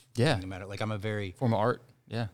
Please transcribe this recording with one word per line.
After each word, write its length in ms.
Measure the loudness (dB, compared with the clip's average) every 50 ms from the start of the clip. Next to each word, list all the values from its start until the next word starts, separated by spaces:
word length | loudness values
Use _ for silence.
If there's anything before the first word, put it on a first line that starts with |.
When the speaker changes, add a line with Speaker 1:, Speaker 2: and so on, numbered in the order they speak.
| -20 _ 0
Speaker 1:
Yeah. 180 | 2 4 4 4
Speaker 2:
thing, 80 | 2
no 40 | -2 -4
matter, 160 | -8 -8 -8
like, 140 | -8 -6 -4
I'm 100 | -4 -4
a 60 | -4 -2
very 340 | -2 -2 -2 -2 -4 -4
Speaker 1:
Form 200 | -4 0 2 2 4
of 60 | 4
art, 220 | 4 2 2 0 -6 -20 -20 _ _ -8
yeah. 180 | -6 -4 -4 -4